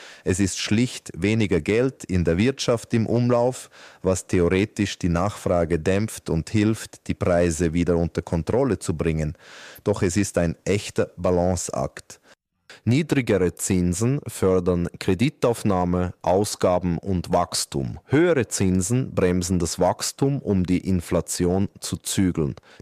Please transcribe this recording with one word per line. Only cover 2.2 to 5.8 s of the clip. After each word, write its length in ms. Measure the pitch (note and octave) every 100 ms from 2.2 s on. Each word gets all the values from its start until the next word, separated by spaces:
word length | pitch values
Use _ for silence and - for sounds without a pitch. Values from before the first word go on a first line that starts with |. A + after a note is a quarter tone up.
| E2
der 120 | E2
Wirtschaft 560 | A#2 C3+ - A#2 -
im 140 | A#2 A2
Umlauf, 640 | A#2 A#2+ A#2+ A#2+ B2+ - - - -
was 240 | F#2 F#2+ -
theoretisch 720 | F#2 F2 F#2 G#2 - G2+ -
die 100 | F2+
Nachfrage 720 | E2+ G2 - - F2+ E2+
dämpft 500 | E2